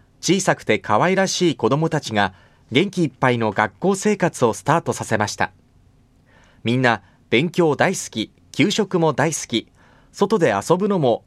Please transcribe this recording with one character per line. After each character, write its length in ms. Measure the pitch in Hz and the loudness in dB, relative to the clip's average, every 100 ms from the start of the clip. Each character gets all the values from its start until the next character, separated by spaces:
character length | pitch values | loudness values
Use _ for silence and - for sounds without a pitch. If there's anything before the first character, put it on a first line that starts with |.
| _ _ | _ _
小 220 | - 185 | -2 0
さ 140 | 180 147 | 0 0
く 80 | |
て 160 | - 107 | 0 -2
可 220 | - 107 | 0 2
愛 140 | 165 190 | 2 2
ら 120 | 190 | 0
し 240 | - 175 | 0 0
い 40 | - | 0
子 140 | 110 | 0
ど 80 | 143 | 0
も 120 | 160 | 0
た 120 | 156 | -2
ち 120 | - | -2
が 200 | 107 98 92 _ _ - | -2 -2 -4 _ _ -2
元 180 | 123 202 | 0 0
気 140 | 180 | 0
い 40 | 160 | -4
っ 40 | |
ぱ 200 | - 131 | 0 0
い 60 | 120 | 2
の 140 | 110 | 0
学 260 | 104 107 - | 0 -2 -2
校 180 | 95 98 | -2 0
生 220 | 107 107 | -2 0
活 280 | 80 - 120 | -2 0 0
を 80 | |
ス 100 | 104 | 0
タ 160 | - 165 | 0 0
ー 20 | |
ト 120 | 147 | -2
さ 100 | 113 | -6
せ 140 | - 107 | -4 -4
ま 100 | 104 | -2
し 80 | - | -4
た。 160 | 95 - _ _ _ _ _ _ _ _ _ _ | -6 -8 _ _ _ _ _ _ _ _ _ _
み 120 | 113 123 | -2 0
ん 60 | |
な 220 | 127 110 - _ - | 2 0 -4 _ -2
勉 220 | 113 165 | 0 0
強 240 | - 165 139 | 0 0 2
大 180 | 147 | 0
好 80 | 180 - | -2 -8
き、 220 | 113 101 _ _ | -8 -8 _ _
給 200 | - 202 | 0 0
食 260 | - 196 180 | 0 -2 0
も 160 | 160 | 0
大 180 | 127 156 | 0 -2
好 100 | 143 - | -4 -4
き、 200 | 113 - _ _ _ _ | -6 -6 _ _ _ _
外 280 | - 202 220 | -4 0 2
で 160 | 151 98 | 2 2
遊 200 | - 180 | 0 0
ぶ 120 | 202 | 0
の 100 | 196 | 0
も 260 | 135 107 | 2 0